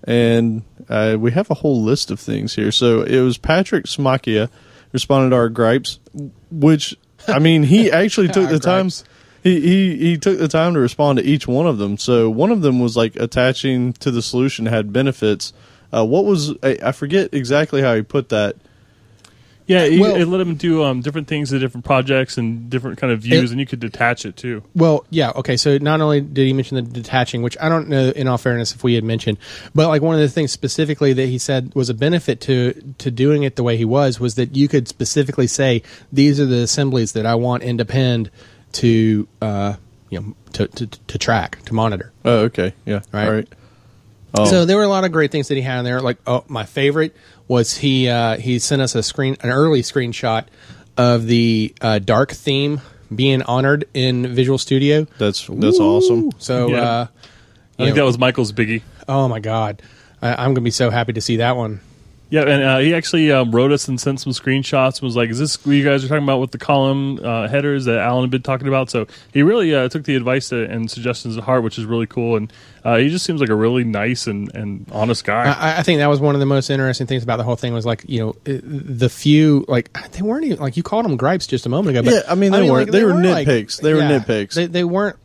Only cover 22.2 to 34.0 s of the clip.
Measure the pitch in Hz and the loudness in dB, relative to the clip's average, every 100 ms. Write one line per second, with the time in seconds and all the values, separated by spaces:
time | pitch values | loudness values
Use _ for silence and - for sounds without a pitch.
22.2 | 131 - 117 117 117 127 123 - 131 117 | 0 -4 -4 -4 -6 -6 -6 -6 -2 -2
23.2 | 110 123 127 120 135 123 113 - 120 120 | 2 2 2 -2 -6 -8 -10 -2 -2 -2
24.2 | 107 - 123 110 - 180 165 151 - 165 | -8 -12 -10 -10 -8 2 2 2 0 -2
25.2 | 123 123 131 123 151 139 147 160 156 147 | -2 -2 -4 0 2 2 2 0 2 0
26.2 | 143 139 135 135 127 131 120 120 117 131 | -2 0 0 0 -2 -6 -6 -10 -4 -2
27.2 | 127 120 120 - 156 165 151 135 131 139 | -2 -2 -6 -4 -2 -2 0 0 0 0
28.2 | 131 123 131 120 113 - 127 117 110 113 | -2 -2 -2 -2 -4 -4 0 0 0 -4
29.2 | - 104 - - - 151 160 156 156 160 | -2 -6 -8 -20 -4 0 2 2 2 2
30.2 | 151 147 143 - 135 - 151 147 143 131 | 2 0 -4 -4 -6 -2 -2 0 2 2
31.2 | 131 127 - 135 123 139 123 113 143 170 | 0 -4 -2 -4 -4 -4 -4 -2 0 0
32.2 | - 131 - 127 123 - 135 131 139 120 | -2 -6 -2 0 0 -4 -14 -10 -8 0
33.2 | 135 147 139 127 120 113 110 131 | 2 2 0 -2 -2 0 0 2